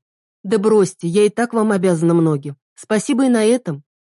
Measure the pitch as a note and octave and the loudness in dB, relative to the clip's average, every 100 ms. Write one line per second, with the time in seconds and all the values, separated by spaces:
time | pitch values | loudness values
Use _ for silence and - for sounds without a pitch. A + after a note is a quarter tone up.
0 | _ _ _ _ F#3+ G#3+ G#3+ G#3+ F#3 - | _ _ _ _ -4 -2 2 2 0 -2
1 | E3+ F#3+ G#3 G#3+ A#3 A#3 G#3+ G3 F#3 E3 | -4 0 0 0 -4 -2 0 0 0 0
2 | E3+ E3+ D#3+ D3 C#3+ C#3 _ - - G#3+ | 2 2 2 0 -6 -16 _ -16 -4 -4
3 | - A#3+ C4+ A#3+ G#3+ B3 F#3 C#3+ - _ | -2 0 0 2 0 0 -4 -12 -12 _